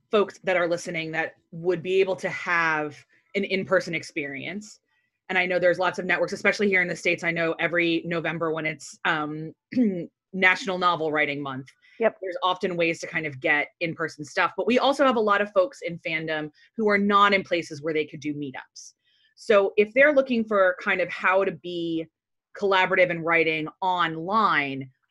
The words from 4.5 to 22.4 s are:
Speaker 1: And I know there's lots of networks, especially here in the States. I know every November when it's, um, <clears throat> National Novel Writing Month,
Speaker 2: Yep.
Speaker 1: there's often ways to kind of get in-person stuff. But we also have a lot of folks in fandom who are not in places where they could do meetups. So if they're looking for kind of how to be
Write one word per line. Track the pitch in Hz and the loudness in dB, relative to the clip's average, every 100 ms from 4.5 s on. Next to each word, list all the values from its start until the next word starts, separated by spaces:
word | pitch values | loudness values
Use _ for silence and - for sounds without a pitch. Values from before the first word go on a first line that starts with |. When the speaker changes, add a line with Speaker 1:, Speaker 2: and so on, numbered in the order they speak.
| 196 208 - _ _ _ _ - | -12 -14 -20 _ _ _ _ -4
Speaker 1:
And | 185 | -2
I | 180 | 0
know | 180 | 2
there's | 175 175 | 2 4
lots | 180 175 | 0 -2
of | |
networks, | 185 175 170 | 0 0 0
especially | 202 202 190 202 | 0 0 2 2
here | 190 | 2
in | 175 | 0
the | 165 | -2
States. | 185 170 | -2 -2
I | 170 | -2
know | 165 165 165 | -2 -2 0
every | 165 170 170 165 170 | 0 2 2 0 -2
November | 170 160 165 165 | -4 -4 -2 -4
when | 160 156 | -2 -4
it's, | 156 - - | -8 -14 -6
um, | 190 156 151 151 160 - _ | -2 0 -2 -6 -10 -14 _
<clears throat> | 254 220 180 - _ _ | 0 0 0 -6 _ _
National | 185 185 185 196 185 | 0 2 2 -2 0
Novel | 180 165 156 | 0 0 0
Writing | 151 147 143 | 0 -2 -4
Month, | 139 131 135 _ _ - | -6 -8 -12 _ _ -2
Speaker 2:
Yep. | 220 - | -2 -2
Speaker 1:
there's | 190 170 | -8 -2
often | 185 180 190 170 | -2 0 -2 0
ways | 165 165 | 0 -2
to | - | -6
kind | 170 | -6
of | 156 131 | -6 -4
get | 160 147 135 - | 0 0 -2 -6
in-person | 170 156 156 - | -6 -4 -8 -8
stuff. | 151 190 170 - | -4 0 0 0
But | 190 | 0
we | 247 | 2
also | 262 285 269 | 2 4 2
have | 233 | 4
a | |
lot | 214 202 | 2 2
of | 208 | 2
folks | 196 180 - | 0 0 -2
in | 170 170 | -10 -8
fandom | 170 160 160 156 151 - _ - | -6 -6 -4 -6 -8 -12 _ -2
who | 214 | 2
are | 202 | 2
not | 202 202 202 | 4 4 6
in | 196 | 4
places | - 175 156 151 | 0 -4 -4 -8
where | 151 | -4
they | 156 | -2
could | 151 151 | -4 -6
do | 147 | -8
meetups. | 147 143 - - - - _ _ _ _ _ | -6 -8 -10 -16 -20 -20 _ _ _ _ _
So | - 202 196 - | 2 4 4 2
if | 208 | 2
they're | 240 285 | 4 6
looking | 269 262 233 | 6 2 0
for | 220 202 185 180 | 2 2 2 2
kind | 208 185 | -2 -2
of | 170 | -2
how | - 196 190 | -2 2 2
to | 190 | 2
be | 160 175 175 170 160 160 _ _ _ | -4 -8 -6 -4 -4 -6 _ _ _